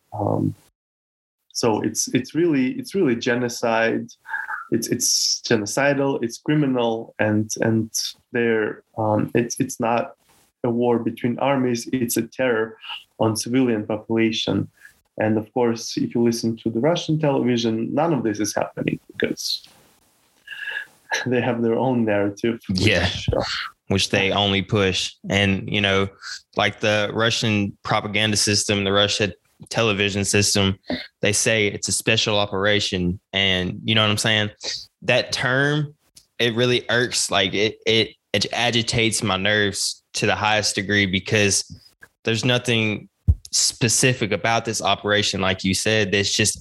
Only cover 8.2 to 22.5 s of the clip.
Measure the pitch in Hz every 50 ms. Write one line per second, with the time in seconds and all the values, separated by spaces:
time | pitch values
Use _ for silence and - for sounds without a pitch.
8.2 | _ _ - 123 117 117 113 110 107 - - - _ _ _ - 110 107 107 110
9.2 | 120 - - 123 120 117 - - - 127 - - - 110 120 117 - - - _
10.2 | _ _ _ _ _ _ _ _ - 123 117 120 120 120 120 113 113 113 110 -
11.2 | - 123 120 - 123 135 139 131 127 127 120 117 - - - 131 127 117 - 120
12.2 | 113 - - - 131 127 117 110 110 113 - - - - - - - _ _ _
13.2 | 110 110 107 107 - 117 120 131 131 120 113 107 107 107 110 107 - - 117 113
14.2 | 113 113 110 - - 110 104 101 104 - _ _ - - _ _ _ _ _ -
15.2 | 110 110 110 110 110 - _ 131 123 117 113 113 - - - - 117 117 - 120
16.2 | 117 120 113 117 - 113 113 113 - 113 113 113 120 156 175 170 - - 156 156
17.2 | 156 147 139 135 123 123 123 117 117 117 110 110 113 - - 135 156 175 160 120
18.2 | 110 113 104 104 107 101 - - - - - - - - - - _ _ - -
19.2 | - - - - - - - - - - - - _ _ _ _ _ _ _ _
20.2 | _ _ _ _ _ - - - - - - - - - _ _ _ _ - -
21.2 | - 123 127 123 113 127 117 117 117 113 113 113 123 131 127 120 113 110 101 101
22.2 | 101 104 101 - - 117